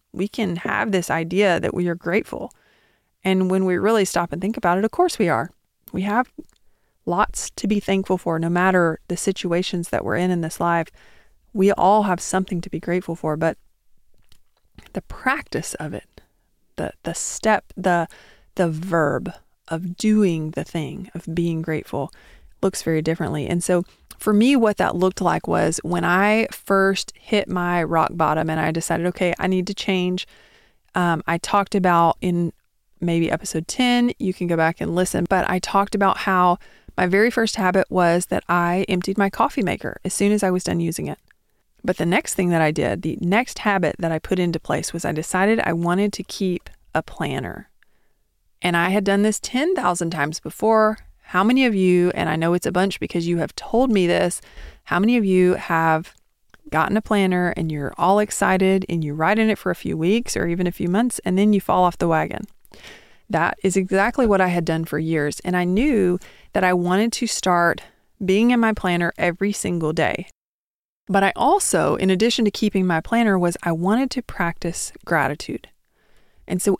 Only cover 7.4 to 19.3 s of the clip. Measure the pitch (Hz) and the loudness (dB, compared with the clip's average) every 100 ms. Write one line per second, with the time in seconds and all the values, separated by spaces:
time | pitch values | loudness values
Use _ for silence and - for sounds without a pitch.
7.4 | - - 196 208 - 196 - 185 - 160 | -10 -6 -2 -2 0 -2 0 -2 0 -2
8.4 | 165 175 185 185 170 160 - 175 - 190 | 0 2 2 4 2 0 -6 -4 -2 -2
9.4 | 180 170 185 175 170 - - 107 185 175 | -2 -2 -2 -4 -4 -4 -2 -2 0 0
10.4 | 165 - 170 170 160 - - - _ _ | -4 -4 0 0 -2 -10 -20 -20 _ _
11.4 | _ 214 190 - 185 214 208 175 - 190 | _ 2 2 4 4 4 4 -2 -2 -2
12.4 | 190 175 - 156 - 180 175 165 156 156 | -2 -4 -6 -8 -4 -4 -4 -6 -4 -2
13.4 | 165 - _ _ _ - _ - _ - | -2 -2 _ _ _ -20 _ -20 _ -20
14.4 | _ _ _ - - - - - 254 285 | _ _ _ -20 -14 -12 -12 -6 -4 -4
15.4 | - - - - 156 - - - _ _ | -4 -8 -8 -10 -10 -10 -14 -20 _ _
16.4 | _ _ _ - - - - 165 - - | _ _ _ -10 -8 -8 -10 -8 -8 -4
17.4 | - 214 - - 190 175 165 - - - | 0 0 -2 -4 0 0 0 -8 -20 -20
18.4 | _ - 175 156 185 170 151 143 - | _ -2 -2 -2 -2 0 2 0 -4